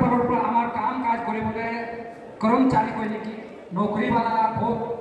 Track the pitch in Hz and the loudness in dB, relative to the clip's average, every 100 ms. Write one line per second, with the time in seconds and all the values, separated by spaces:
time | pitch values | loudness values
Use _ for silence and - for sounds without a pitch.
0 | 247 240 - 226 - 233 233 233 226 262 | 4 4 2 2 2 2 2 0 -2 0
1 | 226 226 220 220 220 220 226 233 226 - | 0 0 -2 -2 -2 -4 -4 -6 -8 -10
2 | - - - - 220 254 254 226 220 220 | -12 -14 -16 -2 2 4 6 4 2 -2
3 | 214 214 214 - - - - 180 208 214 | -4 -4 -6 -10 -12 -16 -8 -2 0 0
4 | 254 233 226 226 226 - 233 220 233 - | 2 2 2 2 2 2 0 0 -4 -6